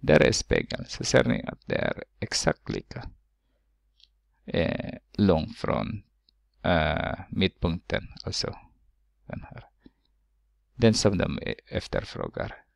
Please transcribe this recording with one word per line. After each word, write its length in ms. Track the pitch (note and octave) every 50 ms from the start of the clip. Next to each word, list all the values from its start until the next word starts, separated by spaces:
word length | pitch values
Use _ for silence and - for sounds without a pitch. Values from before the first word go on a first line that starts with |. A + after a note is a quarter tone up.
Där 200 | - - D#2 D2+
är 120 | - - -
spegeln. 520 | - - - - - - - - - - -
Så 160 | - - -
ser 200 | - - A#2+ C3
ni 200 | B2 A#2 G#1 -
att 200 | - - - _
det 100 | - -
är 280 | - - - - - - _ _ _
exakt 480 | - - - - - - - _ _ -
lika, 420 | - - - _ - - - - - _ _ _ _ _ _ _ _ _ _ _ _ _ _ _ _ _ _ _ _ _ _ _ _ _ _
eh, 500 | - - - E2 - - - - - - - _ _ _
långt 440 | - G#2 G2 F2 D#2+ E2 - -
från, 460 | - - - - - G#1+ - - G#2 - _ _ _ _ _ _ _ _ _ _ _ _
eh, 560 | - F2+ E2 D#2 D2+ D#2 - - - - - - -
mittpunkten. 800 | - - F#2 F#2+ - _ - F2+ E2 F2+ _ _ - - - - - - -
Alltså 340 | - - - - - - - - - _ _ _ _ _ _ _ _ _ _ _
den 160 | - - - -
här. 240 | - - - - - _ _ _ - _ _ _ _ _ _ _ _ _ _ _ _ _ _ _ _ _
Den 200 | - A2+ A2+ G#2+
som 240 | - - G#2+ G2+ F2+
de 200 | - - - - -
e-, 120 | - - - _
efterfrågar. 960 | _ - - - - - - - - - - - - - - - - - - _ _ _